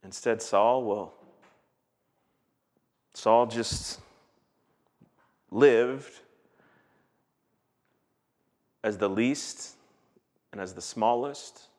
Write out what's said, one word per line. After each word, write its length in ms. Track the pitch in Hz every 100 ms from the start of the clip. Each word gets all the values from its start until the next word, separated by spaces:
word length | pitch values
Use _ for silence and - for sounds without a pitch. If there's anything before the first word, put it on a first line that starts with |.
Instead, 400 | 98 92 - 107
Saul, 400 | - 101 110 127
well, 300 | 117 104 87 - - _ _ _ _ _ _ _ _ _ _ _ _ _ _ _ _ _ _
Saul 320 | - 110 113 120
just 540 | 113 113 - - - - _ _ _ _ _ _ _ _ _ _ _ _ _ _
lived 640 | 98 143 117 123 135 - - _ _ _ _ _ _ _ _ _ _ _ _ _ _ _ _ _ _ _ _ _ _ _ _ _ _
as 160 | 110 101
the 100 | 101
least 680 | 98 120 - - - - - _ _ _ _ _ _ _
and 100 | 101
as 140 | 92
the 80 | 92
smallest 840 | - - 110 120 139 143 - - -